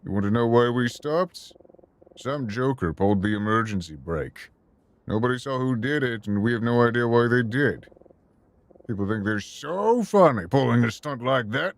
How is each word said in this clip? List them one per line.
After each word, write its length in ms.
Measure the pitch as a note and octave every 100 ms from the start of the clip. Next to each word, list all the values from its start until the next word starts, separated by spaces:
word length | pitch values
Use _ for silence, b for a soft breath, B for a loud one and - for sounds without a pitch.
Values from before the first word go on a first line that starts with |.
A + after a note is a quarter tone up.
You 80 | -
want 120 | G2
to 80 | G2+
know 160 | A2+ A#2
why 220 | A#2 A#2+
we 180 | A#2+ A#2+
stopped? 640 | - D3 D#3 F3+ - - - _ - _ _ - -
Some 320 | A#2+ D3 B2
joker 460 | G2+ C3 C3+ F2
pulled 280 | D#2 G2 G#2
the 140 | G2 G#2+
emergency 600 | G#2 A2 A2+ G2+ E2+ D2+
brake. 560 | C2+ E2 C2 - - _ _ _ _ _ -
Nobody 320 | G#2+ B2 B2+
saw 220 | C#3 C3
who 160 | C3 B2+
did 280 | G#2+ D3
it, 240 | C3 A2+ G2+
and 140 | G2+
we 120 | G#2+
have 100 | A#2+
no 220 | A2+ A#2+ A#2
idea 220 | A#2 A#2+
why 200 | A#2 A#2+
they 160 | A#2+
did. 440 | A#2 B2 C#3 F2 - - - _ _ _ _ _ _ - -
People 200 | G2+ G2
think 180 | G#2+ G2+
they're 140 | G#2+
so 640 | - - C#3+ F3+ G#3 A#3+
funny 440 | G#3+ G3+ F3 C3 -
pulling 360 | C#3 C3 A#2+
a 80 | A#2
stunt 300 | - D3+ C3+
like 280 | B2 C3 G#2+
that 240 | B2 F3